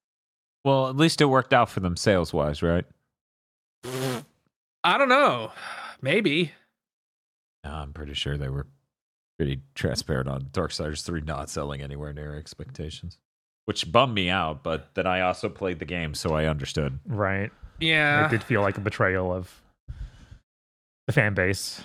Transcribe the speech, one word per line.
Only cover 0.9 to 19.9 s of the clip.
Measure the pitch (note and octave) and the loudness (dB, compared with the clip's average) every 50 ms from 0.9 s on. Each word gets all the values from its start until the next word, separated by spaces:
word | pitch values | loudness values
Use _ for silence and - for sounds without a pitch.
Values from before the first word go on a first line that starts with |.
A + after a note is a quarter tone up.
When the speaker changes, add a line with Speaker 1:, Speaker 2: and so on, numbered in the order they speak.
| C3 | 2
Speaker 1:
least | C#3 D#3+ E3 - - | 4 4 4 6 6
it | D3+ | 6
worked | C#3 C3 C3 - - C#3 | 6 6 6 4 6 6
out | A#2+ A2+ - | 6 6 4
for | - G2+ | 0 -2
them | F#2 F2+ E2+ | 0 0 0
sales-wise, | - - A2 G2 F2+ D#2+ - - D#2 D2 D2 D2+ - | 2 4 4 6 4 4 2 0 0 0 0 0 0
right? | F2 E2+ E2+ F2 - - _ _ _ _ _ _ _ _ _ _ _ _ _ _ _ _ _ _ - B2+ B2+ C3 C3 C3 B2 A2+ - _ _ _ _ _ _ _ _ _ _ _ - | 2 2 2 2 0 -2 _ _ _ _ _ _ _ _ _ _ _ _ _ _ _ _ _ _ -12 -8 -6 -4 -4 -4 -4 -6 -8 _ _ _ _ _ _ _ _ _ _ _ 0
Speaker 2:
I | F3 G3 | 2 4
don't | B3+ C#4 | 4 4
know. | B3+ B3+ C#4+ C#4+ G3+ B2+ A#2 A2 - - - - - - - - - - - | 4 6 6 6 4 2 0 -4 -8 -10 -12 -14 -14 -12 -12 -12 -14 -12 -6
Maybe. | B2+ C3+ E3+ A3+ G#3 D3+ C#3+ E3+ E3+ D3 - _ _ _ _ _ _ _ _ _ _ _ _ _ _ _ _ _ _ _ _ _ - | 0 0 2 4 4 2 2 2 0 -2 -4 _ _ _ _ _ _ _ _ _ _ _ _ _ _ _ _ _ _ _ _ _ -14
Speaker 1:
No, | C#2+ | -12
I'm | D2+ D#2 C#2+ C#2 C#2+ | -10 -10 -10 -12 -12
pretty | - D2 C#2+ C#2+ | -12 -12 -10 -8
sure | - - C#2+ C#2+ | -6 -4 -4 -4
they | C#2+ C#2 C2 | -4 -4 -4
were | C2+ C#2 C#2 - _ _ _ _ _ _ _ _ _ _ _ _ _ | -4 -6 -8 -10 _ _ _ _ _ _ _ _ _ _ _ _ _
pretty | - D#2+ C#2 C#2 C2+ - _ - | -2 -2 -2 -2 -4 -8 _ -10
transparent | - - D#2 B1 - - - D2 C2 B1+ | -4 -4 -4 -4 -4 -4 -2 -2 -2 -2
on | C2+ C2+ C2+ C2+ C#2 | -2 -4 -6 -6 -6
Darksiders | - F#2+ E2 D2+ - - D#2+ D2+ D2+ - - | -4 -4 -4 -4 -4 -6 -6 -6 -6 -8 -8
three | F2 F2 D#2+ | -6 -6 -6
not | D2+ D#2 D2 C2+ C#2+ - | -6 -6 -6 -8 -8 -8
selling | - D#2+ C#2+ C#2+ C#2+ C#2 | -6 -6 -6 -6 -6 -8
anywhere | C#2+ C#2 C#2 C#2+ D2+ D2 | -10 -10 -10 -10 -10 -10
near | C#2+ D2 D2 D2 D2 | -10 -10 -12 -12 -12
expectations. | D2+ D#2 - - - E2 - - - D#2 D#2 - - - F2 - _ _ _ _ _ _ _ _ _ - | -12 -14 -16 -16 -16 -16 -14 -12 -10 -10 -10 -10 -12 -14 -14 -16 _ _ _ _ _ _ _ _ _ -8
Which | G#2+ G#2 - E2+ E2 | -6 -6 -6 -2 2
bummed | D2+ A#2 C3+ B2+ A2 | 4 4 4 4 2
me | G2+ F2+ F2+ | 0 0 2
out, | F#2 F#2+ E2 D#2 D#2 C#2 - | 2 2 0 0 -2 -4 -4
but | E2+ D#2+ D2+ - _ - | -4 -4 -4 -4 _ -4
then | F#2+ F2 | -2 0
I | F#2 F2+ F#2 | 2 2 2
also | F#2 F2+ F2+ - - | 2 0 0 -2 -4
played | G2 - - G2 F#2 F2+ D#2 | -8 -6 -4 -4 -4 -4 -4
the | E2+ | -6
game, | D#2 F2+ F2 E2 D2+ D2 | -6 -6 -4 -4 -4 -6
so | - - E2+ D#2 | -4 -2 0 2
I | D#2 D#2 | 2 2
understood. | D#2+ D#2 C#2+ C2+ - - D#2+ C#2+ C#2 C2+ C#2 - | 2 0 -2 -4 -6 -4 -2 -2 -2 -4 -6 -8
Speaker 3:
Right. | F3 A#2 G2+ G2+ F#2+ F#2+ G2 G#2 - - - - - - - | -6 -2 -2 0 0 0 -2 -4 -6 -10 -14 -20 -16 -8 -4
Speaker 2:
Yeah. | D#3+ D#3+ D#3+ D#3 D3+ D3 D3 D3 D#3 | 0 2 2 4 4 4 4 2 2
Speaker 3:
It | D3+ | 2
did | A#2+ G#2+ - | 0 0 0
feel | - A#2+ G2+ | 0 2 2
like | G2+ G2 G2 | 2 2 0
a | G2+ | -2
betrayal | G2 G#2+ - - G#2+ F#2 F#2 F#2 F#2 F2+ F2+ | -4 -4 0 2 2 2 2 2 0 -2 -2
of | F#2 F2+ - - - _ _ _ _ _ - | -4 -6 -10 -16 -20 _ _ _ _ _ -16